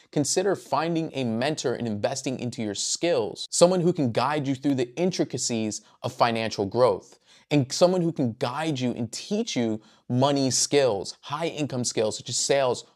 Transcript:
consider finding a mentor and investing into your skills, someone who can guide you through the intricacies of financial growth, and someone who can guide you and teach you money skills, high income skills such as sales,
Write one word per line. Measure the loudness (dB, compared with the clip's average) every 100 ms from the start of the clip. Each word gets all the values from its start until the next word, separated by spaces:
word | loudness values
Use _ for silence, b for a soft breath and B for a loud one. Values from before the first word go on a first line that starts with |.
| B
consider | -2 0 2 2 0
finding | -2 -2 0 0 -2
a | -4
mentor | -2 0 -2 -2 -2
and | -2 -2
investing | -2 -2 -2 -6 -6
into | -6 -4
your | -4
skills, | -4 -4 -2 0 2 0 -4 -6
someone | 4 4 4
who | 2
can | 2 0
guide | 2 2 0 -2
you | -2
through | 0
the | 0 0 0
intricacies | -2 0 -2 -2 -2 -2 -2 -4 b b
of | -6
financial | 2 2 2 -2 -2 -2
growth, | 4 4 2 -4 -20 b b b
and | 0 0
someone | 4 4 4
who | 0
can | 0 -2 -2
guide | -4 -2 -4 -2
you | -2
and | -2 -6
teach | -8 -6 -4 -2
you | 0 0 -2 b b b
money | 2 2 2 0
skills, | 0 2 4 4 2 -4 -12
high | -10 -6 -4
income | -4 -4 -4
skills | -4 0 -2 -2
such | -6
as | -4
sales, | 0 2 2 -2 -6